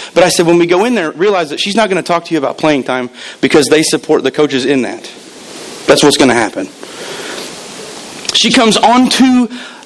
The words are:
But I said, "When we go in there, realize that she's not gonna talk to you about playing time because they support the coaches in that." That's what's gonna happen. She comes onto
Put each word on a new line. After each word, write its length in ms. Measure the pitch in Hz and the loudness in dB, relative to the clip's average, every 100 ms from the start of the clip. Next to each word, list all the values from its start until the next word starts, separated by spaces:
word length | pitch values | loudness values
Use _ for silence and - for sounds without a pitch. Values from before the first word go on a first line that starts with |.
| - | -4
But 100 | - | 2
I 60 | 180 | 2
said, 160 | - 170 | 2 2
"When 120 | 175 | 4
we 80 | 170 | 4
go 180 | 180 226 | 2 2
in 80 | |
there, 160 | 233 156 | 0 -4
realize 400 | 147 202 190 156 | -2 0 0 -2
that 100 | 147 | -6
she's 160 | 196 202 | -4 0
not 140 | 214 | 0
gonna 120 | 185 | 0
talk 220 | 147 170 170 | -2 -2 -2
to 60 | |
you 60 | 160 | -2
about 180 | 131 - | -2 -2
playing 280 | 156 143 | 0 0
time 260 | 120 127 123 - - - | -2 -4 -6 -12 -16 -4
because 260 | 135 165 123 | 2 4 4
they 160 | 151 | 2
support 400 | 160 143 - 156 | 2 -2 0 0
the 80 | 131 | 0
coaches 340 | - 151 135 | 0 0 0
in 180 | 127 139 | 0 -2
that." 200 | 107 - - - - - - - - - - | -2 -8 -14 -20 -20 -20 -18 -18 -16 -6 0
That's 160 | 139 | 4
what's 140 | 147 143 | 4 4
gonna 180 | 139 | 2
happen. 340 | 120 107 98 95 - - - - - - - - - - - - - - - - | 2 0 -4 -10 -12 -18 -14 -14 -12 -12 -12 -12 -14 -16 -16 -16 -16 -16 -14 -4
She 160 | - 233 | -2 2
comes 260 | 240 226 208 | 4 4 4
onto 680 | 214 240 254 - 262 247 240 - - - | 4 4 4 4 4 4 0 -4 -16 -16